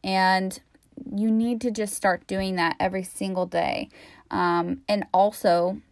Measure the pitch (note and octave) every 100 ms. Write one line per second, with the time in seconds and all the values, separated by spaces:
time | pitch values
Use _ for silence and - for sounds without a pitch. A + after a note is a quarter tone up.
0 | F#3+ F#3+ F#3 F#3+ F#3+ - _ _ _ -
1 | - G3+ A3 A3 A3+ A#3 A#3+ G#3+ G#3 -
2 | G3 F3+ - F#3+ F#3+ F3+ E3 - F#3 F#3+
3 | F#3 - F#3+ F#3 F3+ F3 - - - -
4 | - - _ F#3+ F3 F3 F3 F3+ - G#3
5 | - F#3 G3+ G#3+ - E3+ F3 G3+ _